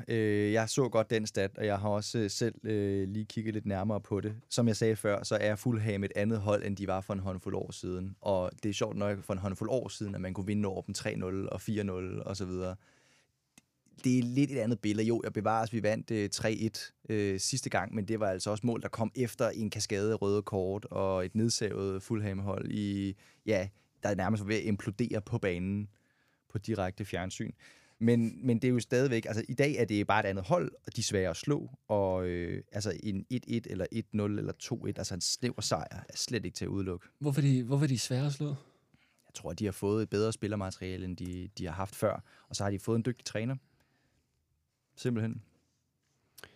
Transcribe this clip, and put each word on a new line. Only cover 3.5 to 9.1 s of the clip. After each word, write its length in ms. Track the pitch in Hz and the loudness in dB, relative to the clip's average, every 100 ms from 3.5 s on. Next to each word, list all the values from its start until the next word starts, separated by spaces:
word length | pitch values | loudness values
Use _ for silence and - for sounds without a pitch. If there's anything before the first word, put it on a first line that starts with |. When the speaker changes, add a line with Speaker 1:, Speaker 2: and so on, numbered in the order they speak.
Speaker 1:
lidt 120 | 104 104 | -2 0
nærmere 360 | 95 101 104 | 0 0 0
på 200 | - 101 | 0 0
det. 140 | 107 107 - | 0 -4 -2
Som 180 | - 120 | 4 4
jeg 80 | 107 | 6
sagde 200 | 113 110 | 4 4
før, 280 | 107 101 | 2 2
så 120 | - 107 | 2 2
er 140 | 104 107 | 2 2
Fulham 480 | 127 113 110 98 | 2 2 2 2
et 80 | 98 - | 0 2
andet 220 | 104 113 | 2 2
hold, 240 | 101 104 92 | 4 2 2
end 120 | 98 | -2
de 100 | 98 | -2
var 140 | 95 | -2
for 120 | 95 | -2
en 60 | 98 | -4
håndfuld 360 | 95 92 98 98 | -4 -6 -4 -4
år 160 | - | -4
siden. 440 | - 95 90 95 95 | -6 -6 -4 -6 -4
Og 300 | - 95 92 - | 0 2 0 -2
det 60 | 107 | -4
er 40 | |
sjovt 240 | 98 110 98 | 0 -2 0
nok 260 | 101 | 0